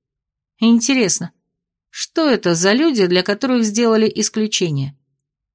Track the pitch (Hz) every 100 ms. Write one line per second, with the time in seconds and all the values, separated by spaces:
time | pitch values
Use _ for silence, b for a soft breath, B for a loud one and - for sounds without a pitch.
0 | _ _ _ _ _ _ 226 233 233 262
1 | 196 - 175 _ _ _ _ _ _ -
2 | - - 311 226 180 170 190 233 330 247
3 | 185 180 - 202 269 254 214 208 233 220
4 | 220 214 208 220 214 - 175 143 135 -
5 | _ _ _ _ _